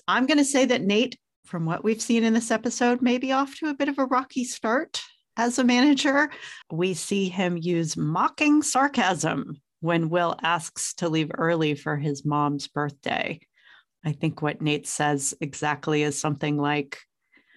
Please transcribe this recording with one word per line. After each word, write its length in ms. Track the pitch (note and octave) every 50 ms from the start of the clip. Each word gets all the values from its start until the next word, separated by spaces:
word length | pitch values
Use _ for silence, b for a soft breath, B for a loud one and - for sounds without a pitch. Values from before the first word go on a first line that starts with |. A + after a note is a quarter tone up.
| -
I'm 180 | - F#3+ A#3 C4
gonna 200 | C4 D#4 D4 C#4
say 180 | C#4 - B3+ C4+
that 180 | B3+ B3 - F#3
Nate, 340 | G3 G3+ A3 C4 - - - _ _ _ _ _
from 200 | - - E3+ E3
what 180 | D#3+ E3+ - -
we've 180 | G#3+ A3 A3
seen 220 | - - A#3 A#3 A3+
in 100 | A3+ A3
this 180 | A3+ A3+ -
episode, 500 | A3+ A3 - A#3+ - - B3 A#3+ B3 B3
may 160 | B3+ B3 B3
be 160 | B3+ C4 C4 C4
off 240 | C4+ C#4 C4+ -
to 100 | - D#4+
a 60 | D4+ C#4+
bit 160 | - C#4+ D4
of 100 | C#4 C#4
a 60 | C4+
rocky 400 | C4 C#4 B3+ C4+ - - C4+ A#3+
start 560 | B3 - - - A3 A#3 C#4+ E4+ - - - - - _ _ _ _ -
as 200 | - A#3 A#3+ B3
a 60 | C4+ B3+
manager. 680 | A#3+ B3 B3 B3+ D4 C#4+ C4+ D4 D4 C4+ C#4 D4+ C#4+ B B B B B B B B
We 240 | E3 D#3+ F3+ F#3+ F3+
see 360 | E3 - - G3 G3 G3 F#3
him 280 | F3 G3 F#3 F3 F3
use 400 | E3+ E3 F3+ F3 E3 E3 D#3+ -
mocking 640 | E3 D#3+ D3+ E3 F3+ B3 D#4 - - D#4 D4 D4 D4+
sarcasm 1000 | D4 - - B3+ C4+ C#4 C#4 B3 F#3+ F#3 F3+ D3+ D3+ E3 E3 C#3 - - D#3 - _ _ _ _
when 300 | D#3+ E3 E3+ E3+ E3 D#3
Will 260 | E3+ F3 F3 E3 - - D3+
asks 500 | E3 F3 D#3+ D#3+ - - - - - -
to 140 | - F3+ E3
leave 220 | D#3 D#3+ D#3 D#3 -
early 400 | - E3 E3 E3+ D#3+ D#3+ D3+ D3
for 220 | C#3+ - D#3 D3+
his 280 | C#3+ D3 D3+ C#3+ C#3 -
mom's 420 | D3 D3 D3 D3 D3 D3 C#3+ -
birthday. 720 | - - D3 D3 D3 D3 _ - - - - - - - - _ _ b b b b b b b b _ _ -
I 60 | D#3
think 300 | C#3 C#3 E3 D#3 - -
what 200 | D3+ D3 C#3+ -
Nate 240 | - D3+ D3 D3 -
says 480 | - - - D3+ D3 D3 C#3 C3+ - - -
exactly 640 | E3 C#3+ C3+ - D3+ D3 D3 C#3+ - D#3+ D3+ D3 D3
is 160 | D3 C#3+ -
something 380 | - D#3 C#3+ C#3+ - D3 D3
like, 420 | C#3+ C#3+ C#3+ D3 D3 C#3 - - - - _ _ _ _ b b b b b b